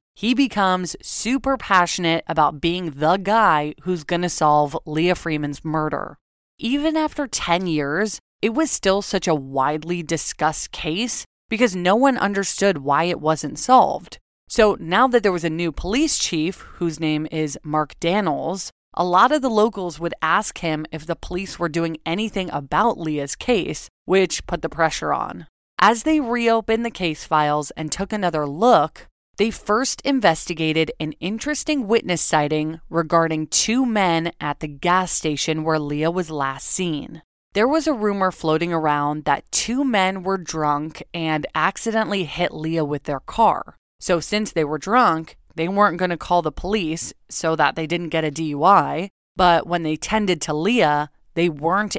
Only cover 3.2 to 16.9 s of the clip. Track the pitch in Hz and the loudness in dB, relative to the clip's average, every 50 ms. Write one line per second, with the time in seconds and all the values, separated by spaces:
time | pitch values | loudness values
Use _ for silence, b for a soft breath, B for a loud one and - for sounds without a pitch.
3.2 | 190 190 208 226 220 190 160 151 147 151 - - - 180 180 165 147 - 175 170 | 2 2 2 4 4 4 4 2 0 -2 -6 -8 -4 -4 -4 -4 -2 -2 -2 -2
4.2 | 180 175 - - 165 151 147 147 147 143 139 170 - 160 151 156 160 175 185 - | 0 -2 -2 2 4 4 4 4 4 2 -2 -6 -8 -4 -2 0 2 2 0 0
5.2 | - 170 156 151 151 147 143 - - 160 151 156 151 156 151 - - - - _ | -2 -4 -4 -2 -4 -4 -6 -6 -6 -4 -2 -2 -2 -2 -4 -4 -6 -8 -12 _
6.2 | _ _ _ _ _ _ _ - - 226 254 285 285 320 311 311 311 302 - - | _ _ _ _ _ _ _ -8 -4 -2 -2 0 0 0 0 0 -2 -2 -2 -4
7.2 | 294 226 - - - - 170 175 190 180 160 151 143 139 147 175 214 214 - - | -6 -4 -4 -6 -2 -2 -2 0 0 0 -2 -2 -2 -2 -2 -2 -2 -2 -4 -8
8.2 | _ _ _ - - 226 226 262 320 - - - - 202 190 202 202 - - 190 | _ _ _ -4 -4 -2 0 0 0 0 0 0 2 2 2 2 0 -2 -4 -2
9.2 | - - 160 147 135 135 135 135 131 143 151 156 151 165 180 175 170 147 165 156 | 0 0 0 0 -2 -4 -2 0 0 0 0 -2 -4 -4 -4 -4 -4 -2 -2 -2
10.2 | - - - - 151 151 151 - - - - - - 156 156 190 233 240 - - | -2 -2 -2 0 0 0 0 -2 -8 -10 -10 -8 -6 -4 -4 -2 -2 -4 -4 -6
11.2 | - _ _ _ _ - 226 208 247 226 180 185 175 180 196 226 262 277 262 - | -8 _ _ _ _ -6 0 2 2 2 2 2 2 4 4 4 4 4 2 2
12.2 | - 202 202 196 196 - - - 190 202 185 147 135 139 139 147 165 175 175 - | 0 -2 0 -2 -2 -4 -2 0 2 2 2 2 0 0 2 2 2 2 0 -2
13.2 | 147 151 160 147 - 147 - - - - 254 254 190 139 - - - - - - | 0 0 0 0 -2 -6 -6 -4 2 6 6 6 6 6 2 -4 -8 -12 -20 -20
14.2 | _ _ _ _ _ - - - 220 208 190 - 170 160 175 202 247 269 233 240 | _ _ _ _ _ -6 2 4 4 4 4 2 -2 0 2 4 4 4 4 4
15.2 | 196 208 180 175 156 170 156 165 175 170 147 - - 175 208 262 320 302 - - | 4 2 0 0 -2 -2 -2 -2 -2 -4 -4 -6 -6 -2 0 0 2 2 0 -2
16.2 | - - - 160 151 170 196 - - - - - 175 170 | -2 -2 -2 -2 -2 -2 -4 -6 -12 -16 -8 -4 -4 -4